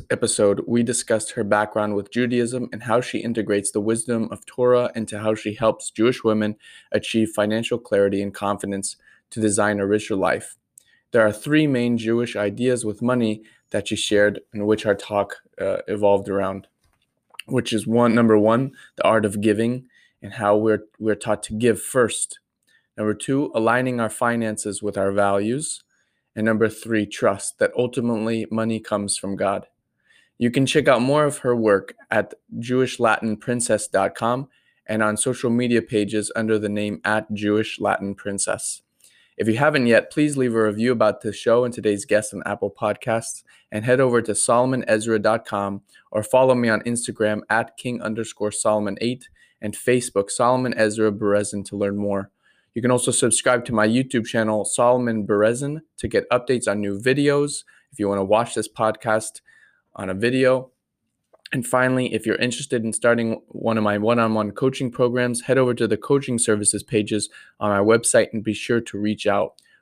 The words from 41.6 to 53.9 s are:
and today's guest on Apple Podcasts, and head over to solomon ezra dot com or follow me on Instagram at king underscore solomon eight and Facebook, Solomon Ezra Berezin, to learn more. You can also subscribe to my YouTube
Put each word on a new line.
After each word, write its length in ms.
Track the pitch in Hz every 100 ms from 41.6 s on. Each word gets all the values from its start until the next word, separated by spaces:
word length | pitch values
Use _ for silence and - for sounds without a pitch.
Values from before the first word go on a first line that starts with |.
and 80 | 123
today's 320 | 117 107 101
guest 300 | - 104 107
on 80 | 101
Apple 260 | 82 104 101
Podcasts, 720 | - 110 104 - 113 - - _ _ _
and 140 | 107 117
head 120 | 127
over 220 | 131 120
to 140 | 117
solomon 500 | 101 - 120 127 131 -
ezra 320 | 110 113 110
dot 280 | 107 113 -
com 340 | 104 101 98 - _ _
or 120 | -
follow 320 | 107 127 131
me 140 | 123 120
on 140 | 107
Instagram 580 | 120 120 - 113 107 104 -
at 300 | 110 117 -
king 240 | 131 123
underscore 500 | 107 113 113 - 104
solomon 460 | - 110 107 104 98
eight 300 | 117 127 - _ _ _
and 100 | 107
Facebook, 580 | 98 - 123 123 98 101
Solomon 440 | - 123 127 127 113
Ezra 340 | 110 110 110
Berezin, 540 | 101 104 101 104 104
to 140 | 95 101
learn 180 | 101 101
more. 340 | 101 98 98 _ _ _ _
You 80 | -
can 80 | 120
also 200 | 127 -
subscribe 540 | 120 120 - - 123
to 80 | 120
my 160 | 113
YouTube 380 | 110